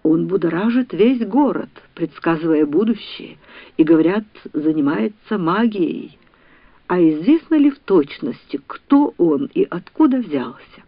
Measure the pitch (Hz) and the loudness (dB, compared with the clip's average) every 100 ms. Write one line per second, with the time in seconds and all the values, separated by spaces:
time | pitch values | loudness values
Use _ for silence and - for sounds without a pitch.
0 | 156 165 170 185 165 165 220 240 254 165 | 2 0 0 -2 -2 -2 -2 -2 -4 0
1 | 226 254 202 233 277 151 - - _ - | 2 2 -2 0 0 -2 -10 -18 _ -10
2 | 160 - 175 165 165 156 151 151 220 214 | -8 -4 -4 -2 0 0 2 0 0 -2
3 | - - - - _ - - - 160 160 | -8 -16 -18 -20 _ -20 -16 -2 2 4
4 | 160 208 214 - - - 151 156 139 180 | 4 0 -6 -20 -10 -4 -2 0 0 0
5 | 220 - - 214 165 196 233 208 165 - | -4 -8 -8 -4 -2 0 0 0 -4 -4
6 | - _ _ _ _ _ _ _ - 180 | -12 _ _ _ _ _ _ _ -4 2
7 | 165 156 180 320 - 311 285 277 - 190 | 2 2 2 2 2 2 2 0 0 2
8 | 143 - - - _ 139 - - _ 285 | 2 -6 -10 -10 _ -12 -10 -20 _ 2
9 | 294 - 175 139 139 170 - 175 - - | 2 0 0 0 -2 -2 -4 -4 -12 0
10 | 311 262 208 143 120 - - - | 0 0 -2 -6 -6 -14 -20 -20